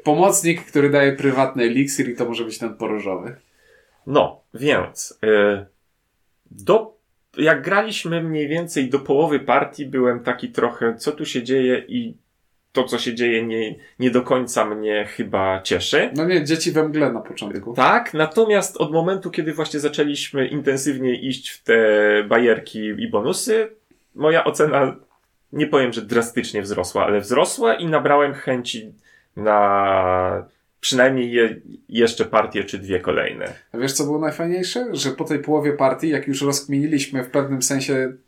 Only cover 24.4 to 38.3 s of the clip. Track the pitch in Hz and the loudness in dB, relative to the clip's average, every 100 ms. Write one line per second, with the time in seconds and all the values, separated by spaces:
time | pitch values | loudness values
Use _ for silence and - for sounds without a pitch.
24.4 | - 151 151 139 135 - _ _ _ _ | 2 2 2 4 0 -2 _ _ _ _
25.4 | _ 147 147 143 127 110 101 117 113 127 | _ -4 2 2 2 -2 0 0 0 -2
26.4 | - 104 98 95 90 101 98 104 98 127 | -4 -4 -4 -4 -2 0 2 0 0 2
27.4 | 180 - 226 208 170 151 135 143 143 135 | 2 2 0 0 0 0 4 4 2 -2
28.4 | - 127 120 117 107 - _ _ _ - | -4 -4 -4 -10 -12 -20 _ _ _ -4
29.4 | 107 104 101 101 98 95 92 92 92 92 | 2 4 4 2 2 2 2 0 0 -2
30.4 | - _ _ _ - 127 131 131 120 120 | -8 _ _ _ -4 4 4 4 0 2
31.4 | 113 - - - _ 113 113 - - 110 | 2 0 -14 -20 _ 2 2 2 0 2
32.4 | 98 104 98 98 98 90 92 78 - 57 | 2 -2 -6 -8 -4 -2 0 -2 -2 -6
33.4 | 50 - _ 117 135 139 143 151 156 - | -10 -12 _ -4 -4 -2 -2 -2 -2 -4
34.4 | 170 180 175 247 247 156 135 135 151 143 | -4 -2 -4 -4 -4 -4 -4 -4 -4 -4
35.4 | 143 151 147 147 135 135 160 143 139 139 | 0 0 0 2 0 0 -2 -2 -2 -2
36.4 | 143 139 - 139 151 147 - 135 127 143 | 0 -2 -2 -2 0 0 -2 -6 -2 -2
37.4 | 135 131 127 135 135 135 127 131 _ | 0 -2 -2 -2 -2 -2 -2 -8 _